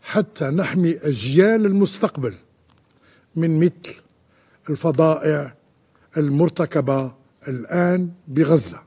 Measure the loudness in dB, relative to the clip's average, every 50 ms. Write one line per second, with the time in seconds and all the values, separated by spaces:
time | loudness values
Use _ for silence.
0 | _ -2 -2 -2 -2 -2 -4 -6 -6 -2 -2 -2 -2 -2 0 0 0 0 0 -2
1 | -2 -4 -4 -2 -4 0 4 4 6 6 4 2 2 2 2 2 2 0 0 -2
2 | -4 -4 -4 -4 -6 -6 -8 -10 _ _ _ _ _ _ _ _ _ _ _ _
3 | _ _ _ _ _ _ _ -2 0 0 2 2 2 2 0 -2 -18 -18 -18 -18
4 | _ _ _ _ _ _ _ _ _ _ _ _ _ -6 -6 -2 -2 -2 2 2
5 | 2 2 2 0 0 -2 -2 -2 -4 -8 -14 _ _ _ _ _ _ _ _ _
6 | _ _ _ -2 0 0 2 2 2 0 2 -2 -4 0 0 -2 0 0 0 -2
7 | -2 -6 -10 _ _ _ _ _ -10 -10 -8 -8 -8 -4 -2 0 2 2 2 0
8 | -2 -4 -8 -14 _ -6 0 0 2 4 4 2 2 -2 -12 -16 -20